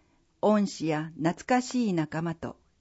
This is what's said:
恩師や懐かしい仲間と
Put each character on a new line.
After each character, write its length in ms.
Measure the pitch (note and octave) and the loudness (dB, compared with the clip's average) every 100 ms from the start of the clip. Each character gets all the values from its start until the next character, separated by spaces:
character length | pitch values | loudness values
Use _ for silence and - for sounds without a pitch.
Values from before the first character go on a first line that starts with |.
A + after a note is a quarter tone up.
| _ _ _ _ | _ _ _ _
恩 240 | G3+ G#3+ G3 | 2 4 2
師 220 | - D#3 | -2 -2
や 240 | D3+ D#3+ E3 | -2 -4 -2
懐 300 | E3 F3 - | -2 -2 0
か 160 | B3+ | 0
し 280 | B3 B3 A3+ | 2 0 2
い 40 | |
仲 300 | F3 D3+ D#3 | 0 0 -2
間 100 | E3+ | -4
と 240 | D#3+ A#2+ - _ _ | -6 -10 -12 _ _